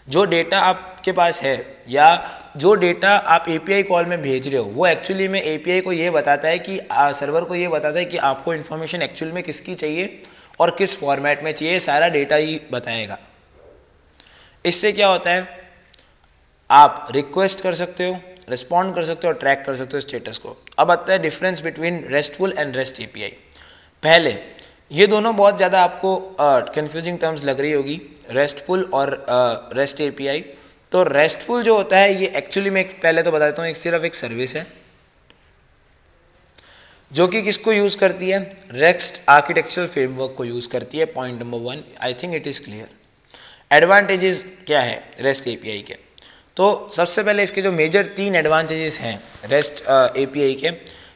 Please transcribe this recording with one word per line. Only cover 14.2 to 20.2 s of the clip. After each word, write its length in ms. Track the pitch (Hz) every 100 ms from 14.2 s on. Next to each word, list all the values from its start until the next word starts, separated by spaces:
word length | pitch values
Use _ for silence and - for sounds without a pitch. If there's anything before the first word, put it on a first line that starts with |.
| - - - _ 180
इससे 260 | 170 214
क्या 160 | 202 196
होता 220 | 180 175
है, 400 | 180 185 - - _ _ - _ _ _ _ _ _ -
आप 380 | 139 147 - -
request 500 | 131 139 185 190 190
कर 140 | 185
सकते 320 | 165 175 - 180
हो, 140 | 185 - - -
respond 460 | 123 - 175 190
कर 100 | 175
सकते 220 | 165 160 175
हो 60 |
और 60 | 156
track 260 | 139 139 -
कर 100 | 131
सकते 200 | 131 143
हो 40 |
status 380 | - 120